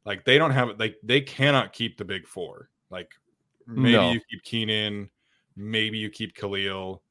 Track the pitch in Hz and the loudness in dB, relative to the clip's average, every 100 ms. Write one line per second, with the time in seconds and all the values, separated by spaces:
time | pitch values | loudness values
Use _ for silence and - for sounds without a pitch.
0 | 104 95 123 143 160 131 120 104 110 - | -10 -2 4 6 6 2 0 -2 -6 -4
1 | 107 139 135 - 143 135 98 - 113 - | 0 0 0 0 2 2 0 -6 -8 -8
2 | 95 95 - 95 80 - - _ - 92 | -8 -8 -10 -12 -10 -12 -20 _ -16 -14
3 | - _ _ _ _ _ 120 113 127 110 | -14 _ _ _ _ _ -8 2 6 6
4 | 90 117 - 101 - 113 107 107 107 104 | 6 2 -4 -16 -6 -4 -2 -2 -2 -6
5 | 104 _ _ _ _ 98 104 110 110 110 | -12 _ _ _ _ -14 -4 -2 -2 -4
6 | 107 107 107 - 101 98 98 95 92 95 | -8 -8 -10 -8 -6 -4 -4 -4 -8 -12
7 | _ | _